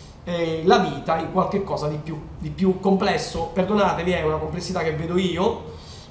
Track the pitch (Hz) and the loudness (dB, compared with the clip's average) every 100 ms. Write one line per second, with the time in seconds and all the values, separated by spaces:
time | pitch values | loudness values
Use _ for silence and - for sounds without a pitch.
0 | - - - 170 165 160 170 233 160 139 | -18 -12 -4 -2 0 2 4 4 4 -2
1 | 160 165 151 185 - 202 - 139 147 151 | -2 -2 0 0 0 0 -2 -2 -2 -4
2 | 165 151 - - 156 147 190 185 - 190 | -6 -10 -10 -10 -8 2 2 4 4 4
3 | 196 160 - 165 165 185 180 214 185 170 | 4 0 -2 -4 -2 0 2 4 4 2
4 | 175 175 156 156 156 170 180 180 160 151 | 0 0 0 0 -2 -4 -4 -2 0 -2
5 | 165 180 185 165 196 - - - - - | 0 0 2 2 0 0 -8 -14 -14 -16
6 | - | -12